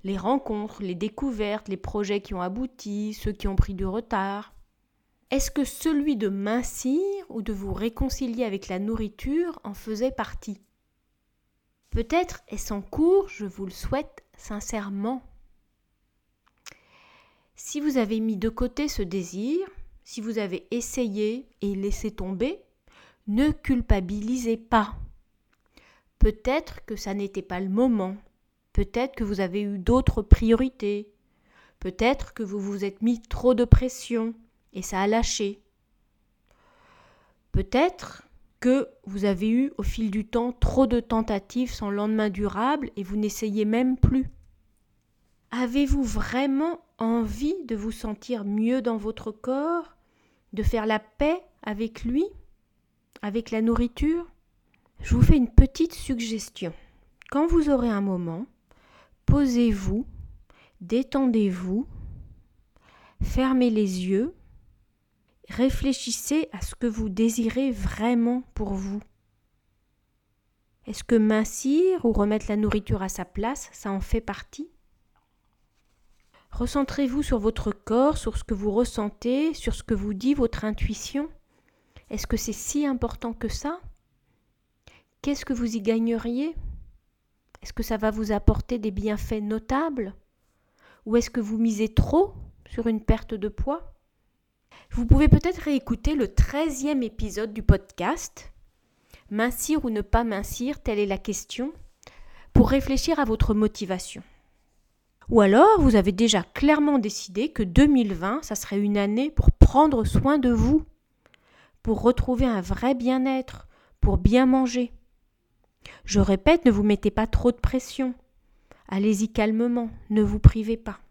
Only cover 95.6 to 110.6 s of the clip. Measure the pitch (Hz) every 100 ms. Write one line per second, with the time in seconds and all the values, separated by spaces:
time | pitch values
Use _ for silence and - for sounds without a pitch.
95.6 | 302 269 - 226 - 302 202 - - 277
96.6 | 320 262 277 285 226 - 214 190 220 214
97.6 | - 190 - - 180 320 - - - -
98.6 | - _ _ _ _ - _ 208 233 -
99.6 | - 302 269 214 202 233 233 202 214 -
100.6 | 247 285 - 208 208 196 202 196 - -
101.6 | 269 330 - _ - - - - - -
102.6 | 202 269 269 269 - 311 254 220 - 208
103.6 | 214 - 190 185 - - - _ _ _
104.6 | _ _ _ _ _ _ - 233 202 214
105.6 | 392 415 269 220 185 185 233 214 170 -
106.6 | 285 302 294 285 208 - - 185 269 -
107.6 | 196 175 294 269 214 175 185 269 - 208
108.6 | - 202 208 202 202 220 285 - - -
109.6 | - 262 302 262 214 - 269 294 247 233